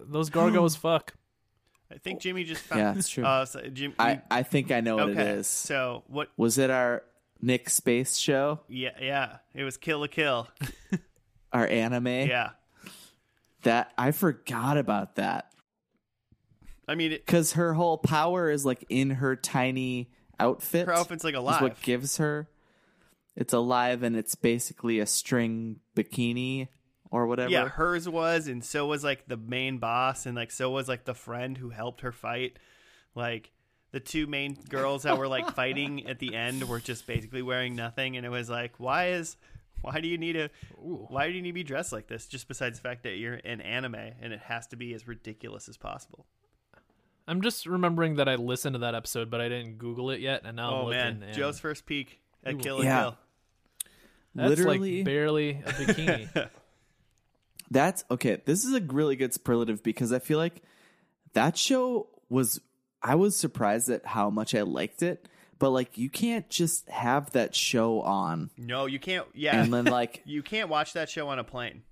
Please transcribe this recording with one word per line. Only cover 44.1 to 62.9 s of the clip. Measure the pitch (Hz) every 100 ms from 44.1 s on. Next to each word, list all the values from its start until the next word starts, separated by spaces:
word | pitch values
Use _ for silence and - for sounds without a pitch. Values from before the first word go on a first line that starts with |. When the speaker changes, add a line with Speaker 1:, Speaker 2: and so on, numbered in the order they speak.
| 120 117
Speaker 2:
it | 110
has | - 117 113
to | 117
be | 120 113
as | 117
ridiculous | 113 - 107 113 104 -
as | -
possible. | 101 107 - - - _ _ _ _ _ _ _ _ _ -
Speaker 1:
I'm | 175
just | 214 - 160
remembering | 180 175 170 165 147
that | 135
I | 127
listened | 120 127 143
to | 131
that | 120 113
episode, | - 123 113
but | 117
I | 117
didn't | 120 113 110
Google | 120 117 127
it | 127
yet, | 131 135 107
and | 117
now | 117
I'm |
Speaker 2:
Oh, | 131 120
Speaker 1:
looking | 123 120 110
Speaker 2:
man. |
Speaker 1:
and | 101 143
Speaker 2:
Joe's | 143 147
first | 156 151 -
peek | 147 131 - _ _
at | 131 139
Speaker 1:
Ooh. |
Speaker 2:
Kill | 139 135
la |
Speaker 3:
Yeah. | 131 131
Speaker 2:
Kill. | 120 117 _ _ _ _ _ - - _ - _ _
Speaker 1:
That's, | - 131
Speaker 3:
Literally. | 151 180 190 196 180
Speaker 1:
like, | 190
barely | 143 151 151 147 143
a | -
bikini. | 127 143 190 160 143 107 160 -
Speaker 2:
<laughs> | - _ _ _ _ _ _ _ _ _ - -
Speaker 3:
That's, | 131 160 185 -
okay, | 127 127 98 -
this | 180 254
is |
a | 262
really | 160 135 151 131
good | 131
superlative | - - 117 113 107
because | 113 - 120
I | 127
feel | - 156
like | 170 - _ _ _ _ _ _ _
that | 110 135 -
show | - 262 254 240 - _ -
was, | 127 117 - - _ _